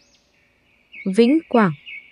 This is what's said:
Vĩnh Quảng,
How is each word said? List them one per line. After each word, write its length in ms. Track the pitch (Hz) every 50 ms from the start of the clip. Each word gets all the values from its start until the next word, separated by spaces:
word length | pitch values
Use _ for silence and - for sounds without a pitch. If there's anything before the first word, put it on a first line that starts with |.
| _ _ _ _ _ _ _ _ _ _ _ _ _ _ _ _ _ _ - - - 196 190
Vĩnh 240 | 208 233 240 294 320 - -
Quảng, 240 | - 233 214 180 147 - - - - - - _